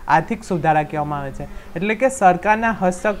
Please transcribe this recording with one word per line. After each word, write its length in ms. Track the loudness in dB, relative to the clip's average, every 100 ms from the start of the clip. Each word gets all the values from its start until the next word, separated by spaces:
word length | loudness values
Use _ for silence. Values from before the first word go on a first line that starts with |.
| 0
આર્થિક 360 | 0 0 -6
સુધારા 380 | -4 0 2 2
કહેવામાં 380 | 0 -4 -4 -6
આવે 100 | -8
છે. 140 | -10 -12 -12 -10 -4
એટલે 180 | -2
કે 140 | 0 0
સરકારના 680 | 4 4 4 2 2 0 0
હસ્તક 320 | 0 0 -2 -2